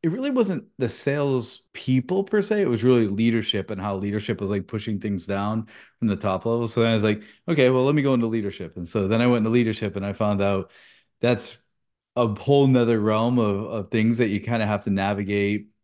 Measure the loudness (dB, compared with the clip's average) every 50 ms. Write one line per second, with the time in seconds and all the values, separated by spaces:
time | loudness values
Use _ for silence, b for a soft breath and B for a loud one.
0 | -2 -2 -2 -2 -4 -2 0 0 0 0 -2 -6 -6 _ _ -4 -4 -4 -4 -4
1 | -4 -2 0 0 0 0 0 -2 -2 -6 -14 -20 _ _ _ -8 -2 0 0 0
2 | 0 0 -2 -2 -2 0 0 -2 0 0 0 0 2 0 0 2 4 4 4 4
3 | 4 0 0 0 2 2 2 0 -2 -2 -4 -4 -4 -6 -8 -6 -4 -4 -4 -4
4 | -4 -4 -4 -4 -4 -4 -4 -4 -4 -4 -4 -4 -4 -6 -8 -8 -6 -6 -6 -6
5 | -4 -4 -4 -4 -4 -4 -4 -4 -2 -2 -4 -4 -6 B B B B B B B
6 | -2 -2 -2 0 -2 -2 -2 -2 -2 -2 -2 -2 -2 -2 0 2 2 4 2 2
7 | 2 2 0 0 B B B B B -2 2 4 4 4 4 4 2 2 2 2
8 | 2 2 2 2 0 0 -2 -2 -4 -6 -8 -10 -14 -14 -12 -12 -12 -6 -2 -2
9 | 0 2 2 2 4 2 2 2 2 2 2 2 2 2 -2 -4 -6 -6 -6 -6
10 | -6 -6 -4 -2 0 0 2 2 0 0 0 -2 -4 b b b b b b b
11 | b b _ _ 0 0 0 0 -4 -14 -20 _ _ _ _ _ _ _ _ _
12 | _ _ _ 0 0 0 -2 -4 0 2 4 6 6 6 4 4 4 4 2 2
13 | 2 2 2 2 0 0 2 2 2 0 0 -2 -4 -6 -8 -8 -6 -2 0 2
14 | 2 2 2 2 0 0 0 -4 -2 -2 -2 -2 0 0 -2 -2 -2 -2 0 0
15 | 0 0 -2 -2 -2 -2 -2 0 0 0 -2 -4 -6 _ _ _